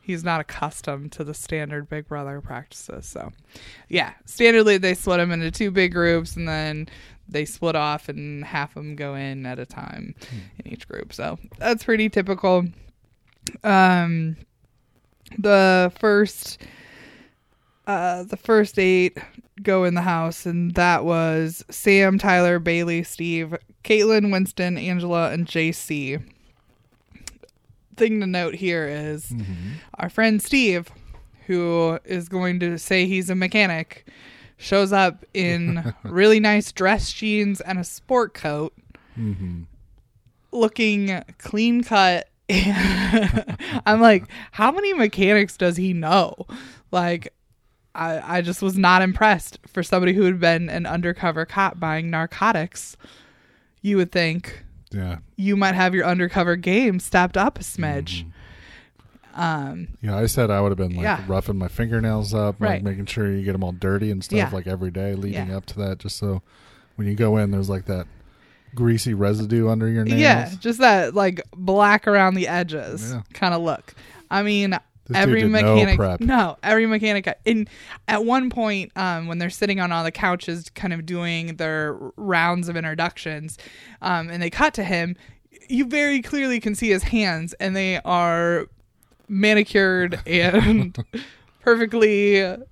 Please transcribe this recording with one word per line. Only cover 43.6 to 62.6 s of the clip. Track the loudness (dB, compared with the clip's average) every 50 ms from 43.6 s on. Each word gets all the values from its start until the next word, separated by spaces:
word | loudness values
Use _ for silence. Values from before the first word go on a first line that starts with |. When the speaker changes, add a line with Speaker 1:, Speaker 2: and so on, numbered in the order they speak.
| -8 -8 -8 -4 0 2 4 8
Speaker 1:
like, | 8 8 8 6 2 -4 -18 -20 -20 -18 _
how | 0 0 2 2
many | 2 -2 -2 0
mechanics | 2 0 0 2 0 2 4 4 4 2 0 -2
does | 0 0 0 0
he | 0 -2 -2 -2
know? | -2 0 2 4 4 4 2 -2 -12 -14 -16 -14 -18 -18 -20 -20 -20 _ _
Like, | -2 0 0 0 -2 -4 -6 -12 _ _ _ _ _ _ _ _ _ _ _ _ _
I, | -8 -6 -4 -4 -6 -6 -4 -2 -2
I |
just | -2 -2 -4 -2 -2
was | -2 2 4
not | 6 6 8 6 6
impressed | 4 2 4 4 4 4 2 -2 -12 -18 -20 _
for | -10 _ -6 -2
somebody | 0 0 2 2 2 2
who | 4 4
had | 2 2 2
been | 2 2 2 2 0 -4
an | -6 -6 -6
undercover | -4 -4 -2 -2 -4 -4 -2 -2 -4 -2 -2 -6
cop | -4 -2 -2 -2 -2 -2 -4
buying | -4 -4 -2 -2 -4 -4
narcotics. | -2 -4 -4 -4 -4 -2 0 0 0 0 -2 -6 _ -14 -16 -16 -18 _ _ -20 -20 -20 -20 _ _ _ _ _ _ _ _ _ _ _ -2
You | 0 2 2
would | 2 2 0
think | 0 0 0 -2 -4 -6 -10 -16 -16 -18 -20 -20 -20 -20 _ -8
Speaker 2:
Yeah. | -6 -4 -4 -6 -8 -12 -16 _
Speaker 1:
you | -4 -2 0 2
might | 2 2 0 2
have | 2 2 2 2
your | 2 2
undercover | 2 2 0 0 0 0 0 2 2 0
game | 0 0 0 2 4 2 2 0 0
stepped | -4 0 2 2 2 4 2
up | 0 0 0 -2 -4
a | -12
smidge. | -10 -6 -6 -4 -4 -4 -4 -6 -8 -8 -10 -10
Speaker 2:
Mm-hmm. | -12 -16 -20 -20 -20 -20 -20 -20 -20 -20 -20 -20 _ _ _ _ -20 _ -20 _ _ -8 -4
Speaker 1:
Um, | -2 -2 -2 -4 -6 -8 -8 -10 -12 -12 -12 -8 -6
Speaker 2:
Yeah, | -4 -2
I | 0 0
said | 0 2 2 2 2
I | 2 2
would | 2 2
have | 0 0
been, | -2 -4 -2
like, | -2 -2
Speaker 1:
Yeah. | -2 -2 -2 -2 -2
Speaker 2:
roughing | -2 -2 -2 -2 -4
my | -4 -4 -6
fingernails | -4 -4 -4 -2 0 0 0 0 0 0 -2 -2 -2
up, | 0 0 0 -2 -2